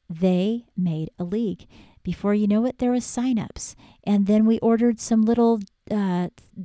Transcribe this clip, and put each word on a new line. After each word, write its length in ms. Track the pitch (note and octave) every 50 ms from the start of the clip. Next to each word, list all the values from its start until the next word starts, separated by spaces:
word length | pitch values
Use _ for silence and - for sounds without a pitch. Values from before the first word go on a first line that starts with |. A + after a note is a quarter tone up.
| _ -
they 580 | E3+ D#3+ F3+ F#3 F#3 F3+ F#3 G#3 A3+ A#3 A#3 _ - -
made 320 | F3+ F3 D#3+ D#3 D#3+ D#3 _ -
a 60 | F3+
league. 420 | F3 F#3 A3 A#3+ G#3 - - - - - - - - _ _ -
Before 320 | F#3+ F3 - - G3+ G#3
you 120 | G#3 G#3+ G3+
know 180 | G#3 G#3+ A#3
it, 120 | C4 C4 -
there 140 | B3+ B3
was 120 | B3 B3 A3+
signups. 720 | - - - A#3+ C4 B3+ A3 - - - - - - - - - - - _ -
And 240 | - G#3 G#3 G3+ F#3+
then 180 | G#3 G#3+ A3
we 140 | A3 A3+ -
ordered 400 | - A3+ A#3 A3 A#3 A#3+ A#3 A3
some 240 | - - A#3 A3+ G#3+
little, 360 | A3 A#3 A#3 A#3 A#3 A#3 A3 G3+ - _ _ - -
uh, 400 | - G#3 G3+ F#3+ F3+ F3+ F3+ - - - - _ - - F#3